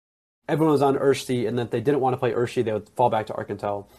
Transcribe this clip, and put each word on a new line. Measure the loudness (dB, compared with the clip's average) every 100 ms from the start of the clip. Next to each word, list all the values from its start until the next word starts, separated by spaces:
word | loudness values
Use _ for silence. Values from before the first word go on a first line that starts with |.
| _ _ _ _ -4
Everyone | 0 4
was | 4
on | 4 4
Urshi, | 2 0 -2 -2 -2
and | -2
if | -2
they | -2
didn't | 0 2
wanna | 0 0
play | 0
Urshi, | 0 -2 -2
they | -2
would | -4 -4
fall | 0 2
back | 2 -2
to |
Arc | -8 -8
Intel. | -6 -4 -6 -8